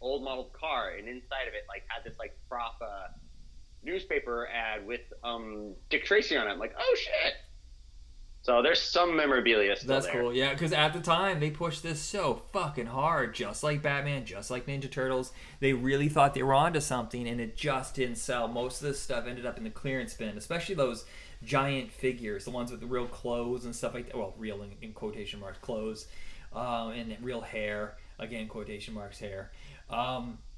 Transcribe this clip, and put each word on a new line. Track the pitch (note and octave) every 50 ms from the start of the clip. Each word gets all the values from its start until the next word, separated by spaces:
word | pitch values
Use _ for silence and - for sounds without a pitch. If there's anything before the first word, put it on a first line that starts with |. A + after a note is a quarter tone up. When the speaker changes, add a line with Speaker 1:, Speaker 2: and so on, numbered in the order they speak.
Speaker 1:
old | A#2+ B2+ C#3 C#3 B2+
model | C3+ C3 C3 B2+
car, | - - - D#3 D#3 C#3+ B2 G#2+ F#2 F2 G2+
and | G#2 A#2
inside | B2 B2+ - - - C3+ B2+ A#2
of | G#2+
it, | G#2 - -
like, | G2+ G2+ - -
had | A2+ A#2 -
this, | A2+ - -
like, | A2 G#2 - - - -
prop, | B2+ A#2+ A#2 A2+ - -
uh, | A#2 G#2+ G2+ G2 G#2+ G2+ - - - - - - - - - - - - - - -
newspaper | D#3 F3+ F#3+ F3+ - D#3+ C#3+ - A#2+ A#2+ A#2+ A#2 -
ad | A#2+ A#2 A2+ A2 G#2+ G#2+ G2
with, | G#2 A#2+ - - - - - -
um, | A#2+ A#2 A#2 A2+ A2 G#2+ G#2+ G#2+ G#2 F#2+ - - -
Dick | D3+ D#3+ -
Tracy | - G3 G#3+ G#3+ - E3 C3
on | A2 G#2
it. |
I'm | G2 -
like, | A2+ - - -
"Oh | A#4+ C5 A#4 -
shit!" | - - - - - F3+ - - - - - - - - - - - - - - - - - - - - - -
So | - - A#2+ -
there's | - D3+ E3+ -
some | - - - F3 F3 F3 E3
memorabilia | D#3 D3+ C#3+ C3+ B2 A2+ A#2+ A2+ G#2+ G2+ G2 G2+
still | - - B2
Speaker 2:
That's | C3+ C3+ -
Speaker 1:
there. | - - A#2+
Speaker 2:
cool, | B2 A#2+ B2
yeah, | B2+ C3+ C#3 C#3
'cause | D3 E3 D#3
at | F3 D3+ D3+ D#3 D#3
the | E3+
time, | - E3+ E3 F3 F#3+ G3 F3+ D3+
they | D3 D#3
pushed | D3 - E3+ E3 D3 - -
this | E3 D#3 D3
so | - - - G3+ F3 D3 G#3+ - - - -
fucking | G3 E3+ D3+ D3 C3 A2+ A#2
hard, | A#2+ C3 D3 E3 E3+ D3 B2+ A2 A2
just | - A2+ G2+ G#2+ - -
like | D3+ D3+ C#3+
Batman, | D3 C#3+ C#3+ C#3 C#3 C#3+ C#3+ C3+ A#2
just | G2+ F2+ G2+ A2 -
like | B2+ B2+ B2 C#3
Ninja | C#3 C#3 C3+ C3
Turtles. | - C#3 C3 C3 C3 B2+ B2+ - - - - - - -
They | C3+ C3+ C#3
really | A#2+ B2 C3 C#3 C#3 D3 D3+
thought | D3 D#3 C#3 C#3+ C#3+
they | C3+ B2+
were | C3+ C3+
onto | C#3 D3+ F3 E3+ D3+
something, | D3 - C3 B2 A2+ G#2+ - B2 A#2+ A#2+
and | A#2+ A#2+
it | A#2 A2+ - -
just | - D3 C3+ C3 B2+ - -
didn't | C3+ B2+ A#2+ A#2+ -
sell. | - - B2 A#2+ A#2 A2+
Most | A#2+ A#2+ B2 B2+ - -
of | C#3+ C#3+
this | C3+ -
stuff | - - B2+ A#2+ A#2+ B2
ended | B2 B2 A#2+ A#2+
up | A2+ A#2
in | A2
the | A2
clearance | - - - C3+ C3+ C3 A#2+ G#2+ -
bin, | - A2+ G#2+ G2+ G#2
especially | - - E3 E3+ E3+ - G3
those | D#3 C3+ B2 A2+ A2 - - - - - - - - A#2
giant | - C#3 C3+ C#3 C#3 C#3 C3+ A#2 A2
figures, | - - - C3 B2 A#2+ A#2 G#2+ G#2 F#2+ -
the | B2
ones | B2 A#2+ A#2+ A#2+
with | B2 -
the | A#2+ A#2
real | B2+ B2 A#2+ A#2+
clothes | - - - A#2+ A#2+ A#2+ A#2+ A#2+ B2 A#2+ A#2
and | A#2+ A#2
stuff | - B2+ A#2+ A#2
like | B2 A#2+ -
that. | - A#2+
Well, | G2+ F#2+ - G#2+
real | A2 G#2+ G2+ G2+ G#2+
in, | G2+ G2+ -
in | A#2 A2 G#2+
quotation | - A2+ G#2+ G#2 A2 G2+ G#2 G#2 G#2
marks, | G2 F#2+ F#2 -
clothes, | - - A#2 G#2+ A2 A2 A2 - - - - - - - - - - - -
um, | A#2 B2 B2 A#2+ A#2 A2+ A2+
and | A2+ A#2+ A#2 A2+ G#2+ G#2+
real | A#2+ B2+ B2 A2+
hair. | A2 - - A2 G#2+ G#2 G#2 G#2 G#2 - - - - - - -
Again, | A2 A2 A#2 A2 A2 G#2+
quotation | - A2 G#2 G#2+ G#2+ G2+ - A#2 A2
marks, | G#2+ G2+ - - -
hair. | G#2+ G2+ F#2+ F#2+ G2 - - - - - - - - -
Um, | A2+ A#2 B2 B2+ B2+ B2 A#2+ A#2+ A2+ A2 - - -